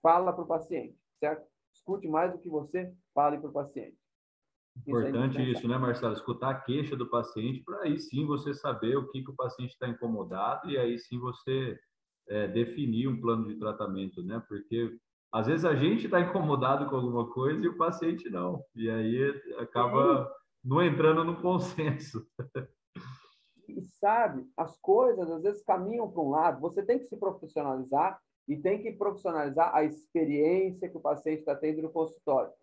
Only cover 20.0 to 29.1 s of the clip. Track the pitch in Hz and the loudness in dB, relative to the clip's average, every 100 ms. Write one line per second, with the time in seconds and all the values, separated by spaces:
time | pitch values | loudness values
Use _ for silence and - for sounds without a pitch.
20 | 139 - 127 - _ _ 127 143 175 143 | 6 4 0 -10 _ _ 0 4 4 6
21 | 156 160 165 170 180 180 - - 151 135 | 6 6 2 0 0 2 0 -2 -2 -2
22 | - 110 - _ 131 135 131 _ _ - | -6 -10 -10 _ -10 -8 -10 _ _ -18
23 | 131 131 - _ _ _ - - - _ | -18 -18 -20 _ _ _ -14 -12 -12 _
24 | 202 226 226 135 127 - 165 - - 208 | 2 4 4 0 -10 -6 -8 -6 4 6
25 | 254 190 165 165 185 208 - 180 185 233 | 6 4 0 0 -2 -2 0 0 2 -2
26 | 214 180 143 147 165 135 165 185 196 262 | -4 -2 0 4 2 2 -4 -4 2 0
27 | - - 196 - 156 - 143 131 127 139 | 0 -4 -4 -4 -6 -4 -2 -2 0 2
28 | 180 190 _ _ - 143 180 208 220 180 | 2 0 _ _ -6 -2 0 0 -2 -2
29 | 202 | -2